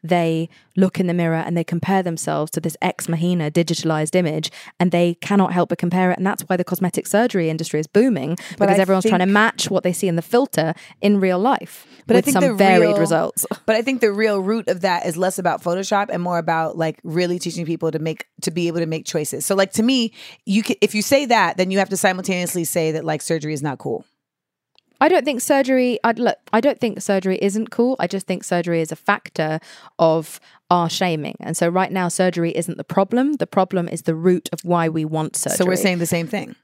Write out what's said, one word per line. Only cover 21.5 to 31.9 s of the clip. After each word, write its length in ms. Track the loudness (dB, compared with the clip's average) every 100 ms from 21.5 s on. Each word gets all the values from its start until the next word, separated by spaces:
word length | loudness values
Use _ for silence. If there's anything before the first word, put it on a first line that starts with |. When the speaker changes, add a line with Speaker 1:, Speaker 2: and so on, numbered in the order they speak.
| 0
Speaker 2:
then 120 | 0
you 80 | 0
have 120 | 0
to 60 | 0
simultaneously 680 | 0 0 -2 -2 -2 -4
say 260 | -2 0 0
that, 140 | -2
like, 180 | -4 -4
surgery 320 | -2 -4 -2
is 80 | -4
not 160 | -4 -6
cool. 260 | -6 -6 -8 _ _ _ _ _ _ _ _ _
Speaker 1:
I 100 | 4
don't 180 | 4 2
think 160 | -4
surgery, 560 | 2 2 4 2 2 0
I'd, 140 | 0 0
look, 200 | 0 -2 -2
I 60 | 2
don't 180 | 2 0
think 220 | -4 -4
surgery 360 | -2 0 0 0
isn't 280 | 0 -2 -6
cool. 260 | 0 0 0
I 80 | -2
just 200 | -4 -6
think 180 | -8
surgery 360 | -2 -2 0 -2
is 100 | -2
a 40 | -4
factor 640 | -2 -2 -4 -4 -2 -2 -8 -20 -20 2
of 420 | 4 4 -2 -16 _ _ _
our 180 | 2 2
shaming. 480 | 0 -2 -2 -6 -8
And 140 | -8
so 140 | -2 0
right 240 | 0 0